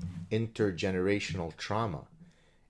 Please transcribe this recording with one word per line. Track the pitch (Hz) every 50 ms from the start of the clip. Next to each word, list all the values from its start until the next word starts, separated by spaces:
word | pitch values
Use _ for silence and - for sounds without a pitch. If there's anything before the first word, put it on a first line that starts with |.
| - - - - - -
intergenerational | 110 110 113 110 - - 110 101 90 80 104 95 92 92 90 98 101 101 - - 87 95 85 82 -
trauma. | - - - 101 110 117 107 82 65 - - - - - - - - - - _ _ _